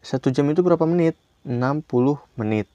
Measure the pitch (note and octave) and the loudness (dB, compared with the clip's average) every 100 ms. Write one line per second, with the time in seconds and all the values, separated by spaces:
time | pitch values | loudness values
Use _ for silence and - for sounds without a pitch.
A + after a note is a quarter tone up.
0 | - C3+ C#3+ C3 C#3+ D3+ F3+ E3 D#3+ F3 | -6 -2 -2 0 0 2 2 2 2 2
1 | E3 E3 _ _ - A#2+ B2+ D3 D3+ B2 | 0 -2 _ _ -8 -4 -2 -4 -2 0
2 | B2+ C#3+ - - G#2+ G#2+ G#2 | 0 -2 -8 -8 -2 -2 -4